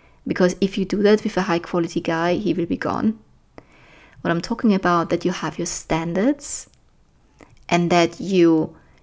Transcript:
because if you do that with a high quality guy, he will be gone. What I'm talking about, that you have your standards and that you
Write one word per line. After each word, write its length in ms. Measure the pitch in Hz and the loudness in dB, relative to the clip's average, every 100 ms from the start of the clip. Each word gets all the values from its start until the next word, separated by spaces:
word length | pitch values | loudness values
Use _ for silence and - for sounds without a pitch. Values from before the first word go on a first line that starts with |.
| _ _ - | _ _ -6
because 300 | 170 180 185 | 2 2 2
if 160 | 196 202 | -2 -2
you 80 | |
do 180 | 190 196 | -4 2
that 220 | 202 214 | 4 4
with 120 | 208 - | 2 -2
a 60 | |
high 180 | 196 170 | -2 -2
quality 400 | - 175 170 170 | -2 -2 -2 -2
guy, 340 | - 165 170 | -2 -2 0
he 180 | 185 202 | 0 -2
will 140 | 175 170 | -2 -2
be 100 | 180 | -4
gone. 420 | - - 220 214 _ _ _ - - _ - - - - | -4 -2 -2 -2 _ _ _ -20 -20 _ -20 -20 -20 -8
What 100 | 170 | -4
I'm 100 | 170 | -2
talking 340 | - 226 226 | -4 -2 2
about, 360 | 190 180 170 165 | 2 2 0 0
that 140 | 170 | -2
you 60 | 180 | -2
have 280 | 180 156 156 | -4 -6 -6
your 80 | 170 | -6
standards 1040 | - - 160 165 180 247 294 - - - _ _ _ _ _ _ _ - - - | -6 -4 -4 -2 -2 0 -2 -4 -8 -10 _ _ _ _ _ _ _ -20 -16 -2
and 220 | 170 170 | 0 4
that 300 | 175 170 - | 4 2 0
you 560 | 180 185 170 160 - - _ _ | -2 4 6 4 0 -8 _ _